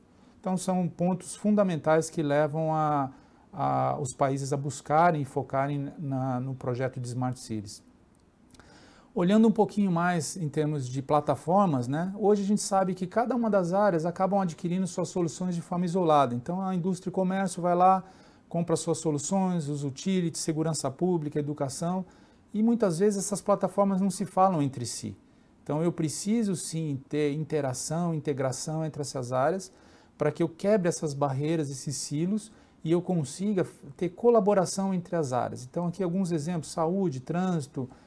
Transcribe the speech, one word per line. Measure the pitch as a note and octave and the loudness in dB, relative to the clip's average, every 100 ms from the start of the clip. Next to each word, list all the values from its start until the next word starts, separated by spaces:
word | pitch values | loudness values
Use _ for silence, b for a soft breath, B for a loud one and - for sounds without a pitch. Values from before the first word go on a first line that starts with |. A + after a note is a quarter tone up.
| _ B B B | _ B B B
Então, | F#3 F3+ | -4 -2
são | F#3+ F#3 E3+ | 0 0 0
pontos | - F3 F3+ - - | 0 0 -2 -6 -2
fundamentais | G#3 G#3 F#3+ D#3 D#3 D#3+ D#3+ | 2 4 4 2 4 4 2
que | - | -2
levam | D3 C#3+ D3+ D#3 D#3+ | 2 2 2 0 0
a, | D#3 D3+ D3 C3 B B B B | 0 2 0 -2 B B B B
a, | F#3+ C#3 C3 C3 C3+ | -4 0 0 0 -2
os | C3+ - | -4 0
países | C#3 C#3 C3+ | 0 0 -2
a | C#3 | -4
buscarem | C#3+ - - D3+ F3 D#3 | -4 -6 2 4 6 4
e | C3 | -2
focarem | C#3 B2+ C3+ C#3+ C#3+ C#3 - | -6 -2 -2 -2 -2 -6 -8
na, | C#3 C3+ C3 B2 | -4 -2 -2 -4
no | C3 B2+ | -4 -6
projeto | C3 B2 C3 C3 | -6 -4 -4 -6
de | B2 | -8
Smart | B2 B2+ B2 | -4 -4 -6
Cities. | - A2 G2+ - - - _ _ _ _ _ - B B B B B | -8 -8 -8 -16 -20 -20 _ _ _ _ _ -20 B B B B B
Olhando | A3 F3 G#3+ A3+ | 0 4 6 6
um | |
pouquinho | A3 G3+ G#3 G3 | 6 2 2 0
mais | E3 F3 F3 - F#3+ | 2 2 0 -2 -4
em | D3+ | -4
termos | D#3 D3+ D3+ B2 | 0 0 -2 -4
de | C3+ | -4
plataformas, | C3+ D3 D3+ C3+ D#3 G3 F#3+ C#3+ - | 2 2 2 -2 2 2 4 2 0
né, | D3 F#3 G#3 | -2 -4 0
hoje | G3+ G#3 | 2 4
a | G3 | 2
gente | G#3 | 0
sabe | - F#3+ F#3+ F3+ | 2 0 0 -2
que | F3 | -4
cada | A3 A#3 B3 | -2 0 0
uma | A3+ | 2
das | G3+ E3+ | 2 2
áreas | F#3+ G#3 E3+ | 2 4 2
acabam | E3+ E3+ F#3+ G3 | 0 0 0 2
adquirindo | F#3+ D3+ F3 F3+ F#3 | 0 -4 -4 -2 -2
suas | - E3+ | -4 -4
soluções | F#3 E3 - F3+ | -2 -2 -2 -4
de | E3+ | -4
forma | - F3 F3+ | -4 -4 0
isolada. | F#3 E3+ D3 C3 | 2 6 6 4
Então, | A#2+ B2 F3+ | 0 -4 -4
a | F#3+ | -2
indústria | F#3 F3+ F3 F3+ | -2 -2 -2 -2
e | |
comércio | F#3 F#3 F#3+ F#3+ F3 | -2 0 0 -2 -2
vai | F3 F3 | 2 6
lá, | F#3 F#3+ - B B B - | 6 6 0 B B B -6
compra | E3+ E3+ D#3+ | -4 0 -2
suas | E3+ D#3+ | 0 -2
soluções, | E3 D3 - G3 F#3 F3 C#3+ | 0 -2 0 0 0 0 -2
os | D3 | -4
utilities, | C#3+ C3+ G3 F#3 E3+ - | -6 -4 -2 0 0 -4
segurança | - D#3 D#3+ D#3 C3+ | -4 -2 0 -2 -4
pública, | B2+ F3+ F3 D3 D3+ | 0 0 0 -2 -4
educação, | D3 D3 C3 - E3+ F#3 F#3 B B B B | -4 -2 -4 -4 -4 -4 -6 B B B B
e | G#3 | 0
muitas | A3+ A#3 G3+ D#3+ | 2 4 2 4
vezes | G#3 G3 | 2 2
essas | F3+ F#3+ | -2 -4
plataformas | - F#3+ F#3+ G3+ G3 F#3+ | 0 2 2 2 2 2
não | G3 | 0
se | - F#3 | 0 -2
falam | F#3 F#3+ E3 | 4 4 4
entre | C#3 B2+ A#2 | 0 -2 -8
si. | - G#2+ G2 b b b b | -8 -10 -12 b b b b
Então, | - D3 | -6 0
eu | E3+ | 0
preciso | E3+ D#3 - G3 A#3 G3+ F3+ | 0 -2 -2 0 0 0 -2
sim | - D#3+ D#3 C3+ - | -4 -4 -4 -4 -4
ter | D3 D3 | 0 0
interação, | D3 D3 D#3 C3+ B2+ - E3 F3 | 0 -2 -2 -2 -4 -4 -2 -2
integração | D#3 D3+ C3+ C3 C3 D#3+ D#3 | -2 -2 -2 -2 -2 -4 -4
entre | D#3+ D3 | -4 -6
essas | C3+ C#3 B2 | -8 -6 -2
áreas, | B2+ C#3+ F#3+ - - B B B - | 2 2 0 -6 -18 B B B -2
para | D3 | 0
que | D3+ | 0
eu | E3 | -2
quebre | - G3 G#3+ E3+ | 0 2 4 2
essas | D#3 D#3 C#3 | 0 -2 -2
barreiras, | C#3 C3+ D3+ E3 C#3 | -2 0 0 0 -2
esses | C#3 D3+ C3 | -6 -6 -6
silos, | - D3 F3 G#3+ - B B B | -4 -2 0 -2 -6 B B B
e | D#3+ | 0
eu | F3 | 0
consiga | F3 F3 C3+ - G3+ F#3+ | 2 -2 -2 -4 -2 0
f-, | - - C#3 - | -2 -6 -16 -6
ter | F3 | -6
colaboração | - A#3+ A3+ G3 G3+ E3+ - G3 | 0 4 6 6 4 2 0 -2
entre | F#3 E3+ E3+ | -2 -2 -2
as | C#3 | 0
áreas. | B2 A2 A2+ | 0 -2 -6
Então, | B2+ E3+ F3 | -8 -4 -4
aqui | E3+ | -2
alguns | F3+ F#3 F3 | -2 0 0
exemplos, | E3 D3+ F3 - | -2 -2 -4 -4
saúde, | - E3 G3 F3+ C3 | -2 0 0 0 -2
trânsito, | - E3+ F#3 E3 C3 C#3 B2 B | -4 -2 0 -2 -4 -8 -8 B